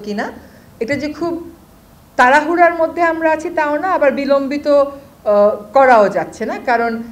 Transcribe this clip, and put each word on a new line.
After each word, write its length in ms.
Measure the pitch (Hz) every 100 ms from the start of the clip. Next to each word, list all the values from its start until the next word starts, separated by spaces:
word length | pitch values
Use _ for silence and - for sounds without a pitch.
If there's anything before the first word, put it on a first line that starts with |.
কিনা। 280 | 208 208 330 - - - - -
এটা 140 | 233
যে 180 | 285 302
খুব 380 | 302 339 339 - - _ _ _ _ _ -
তাড়াহুড়ার 580 | 247 294 294 349 339
মধ্যে 280 | 339 320 320
আমরা 280 | 339 320 320
আছি 200 | 311 349
তাও 260 | 339 302 294
না, 120 | 370
আবার 240 | 330 294
বিলম্বিত, 560 | 277 277 277 269 285 294
আহ, 840 | 285 277 - - - 226 202 208 208 -
করাও 360 | 269 262 233 196
যাচ্ছে 380 | 180 156 - 220
না, 120 | 403 -
কারণ 360 | 233 233 226 -